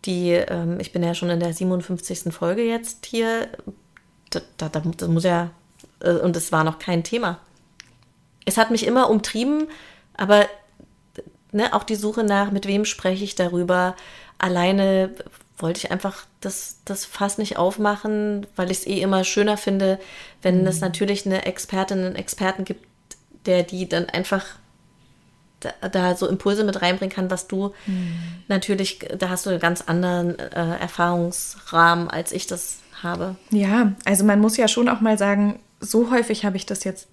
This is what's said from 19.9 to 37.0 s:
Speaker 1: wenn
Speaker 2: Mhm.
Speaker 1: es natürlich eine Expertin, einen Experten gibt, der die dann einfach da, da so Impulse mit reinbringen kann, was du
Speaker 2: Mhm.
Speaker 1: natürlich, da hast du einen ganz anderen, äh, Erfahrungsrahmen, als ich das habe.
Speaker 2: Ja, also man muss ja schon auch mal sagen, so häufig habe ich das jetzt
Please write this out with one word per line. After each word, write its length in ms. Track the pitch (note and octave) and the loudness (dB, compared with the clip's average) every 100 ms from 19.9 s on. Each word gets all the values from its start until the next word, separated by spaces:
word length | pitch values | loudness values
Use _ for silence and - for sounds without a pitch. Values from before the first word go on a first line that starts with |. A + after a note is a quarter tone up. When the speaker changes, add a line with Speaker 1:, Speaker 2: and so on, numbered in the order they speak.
| F#3+ - - - - | 0 -4 -18 -20 -4
Speaker 1:
wenn 180 | F#3 F3+ | 2 4
Speaker 2:
Mhm. 40 | F#3 | 4
Speaker 1:
es 140 | E3+ | 2
natürlich 440 | F#3 E3 G3 G3+ G3 | -2 0 0 0 0
eine 200 | F#3+ - | -2 -2
Expertin, 520 | F#3 - F#3+ F#3+ F#3+ | -6 -6 -2 -2 -2
einen 120 | F#3 F3+ | -2 -4
Experten 480 | F#3 - F#3+ F#3+ | -8 -2 -2 -2
gibt, 200 | F#3+ - - _ _ - _ - - | -6 -8 -12 _ _ -20 _ -10 2
der 160 | F3+ | 2
die 260 | F3 F3+ F#3 | 2 -4 -2
dann 180 | E3+ E3+ | -2 -2
einfach 360 | - F#3 F#3+ - - _ _ _ _ _ _ _ _ _ _ | -4 -2 -2 -4 -18 _ _ _ _ _ _ _ _ _ _
da, 280 | - - - | -12 -8 -4
da 260 | F#3+ F3+ | 0 2
so 140 | F3+ F#3 | 2 0
Impulse 360 | F#3 G3+ G3+ | 0 0 2
mit 180 | G#3+ F#3 | 0 2
reinbringen 320 | F3 F#3 F#3+ | 0 0 -2
kann, 160 | F#3+ F#3 | -4 -2
was 180 | F#3 - | -4 -4
du 240 | F#3+ G3 G3+ - | -4 -4 -6 -6
Speaker 2:
Mhm. 260 | F#3 F3+ E3+ E3+ F3 - | -4 -4 -6 -8 -12 -2
Speaker 1:
natürlich, 520 | G3 G3 G3 F#3+ - - F#3+ | -2 0 -2 -2 -6 -10 -4
da 120 | F#3 | -2
hast 160 | F#3 G3 | -2 -2
du 40 | |
einen 80 | F3+ | 0
ganz 220 | E3+ F3 | 0 0
anderen, 580 | - E3 F3+ F3 F3 - | 0 0 2 2 0 -2
äh, 400 | - - E3+ F3 | -6 -2 -2 -2
Erfahrungsrahmen, 1300 | E3+ - E3+ F3 E3+ - - - - E3 E3+ E3+ E3+ | -6 0 0 2 0 -4 -8 -12 -2 6 6 6 0
als 220 | D#3+ E3+ | -4 -4
ich 140 | F#3 - | -6 -6
das 340 | F3 - - - - | -8 -8 -10 -14 -12
habe. 340 | F3 F3 F#3 F#3+ - | -8 -6 -6 -8 0
Speaker 2:
Ja, 420 | G#3+ G3 A3 A3 G3 | 2 4 4 4 2
also 180 | - G3 | 0 4
man 140 | G#3 G3+ | 6 6
muss 180 | G#3+ A3 | 4 4
ja 100 | A3 | 2
schon 220 | A#3+ A#3+ | 4 2
auch 100 | A#3 | 4
mal 160 | A3 G#3+ | 2 4
sagen, 420 | G3 G3+ G3+ G3+ _ _ | 2 4 2 0 _ _
so 300 | G#3 A3 A#3 | 0 2 4
häufig 340 | B3 A#3 G#3+ | 2 2 0
habe 140 | G#3 F#3+ | 0 -2
ich 80 | - | -6
das 180 | G3 | -6
jetzt 240 | G3 F#3 | -6 -8